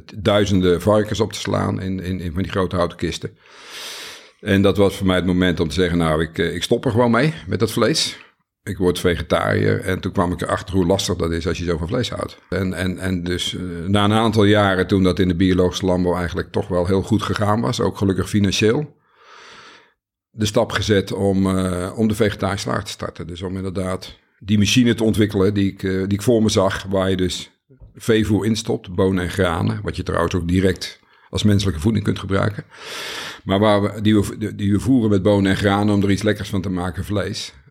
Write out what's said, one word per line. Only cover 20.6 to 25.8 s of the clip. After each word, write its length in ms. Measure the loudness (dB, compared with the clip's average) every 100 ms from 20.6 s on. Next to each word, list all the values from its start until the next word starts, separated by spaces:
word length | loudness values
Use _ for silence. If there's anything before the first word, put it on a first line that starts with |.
| 0
gezet 400 | -2 0 2 0
om, 460 | -2 0 2 2 0
eh, 340 | -2 -2 -6 -2
om 120 | -2
de 80 | 2
vegetarische 520 | 0 0 -4 -4 -4
slager 160 | -6
te 80 | -6
starten. 360 | -10 -12 -10 -12
Dus 140 | -10
om 160 | -8 -8
inderdaad 600 | -6 -6 -6 -6 -10 -20 _ _
die 180 | -2 2
machine 360 | 4 4 4
te 100 | 4
ontwikkelen 500 | 2 2 2 2 2
die 180 | 2 -2
ik, 120 | -2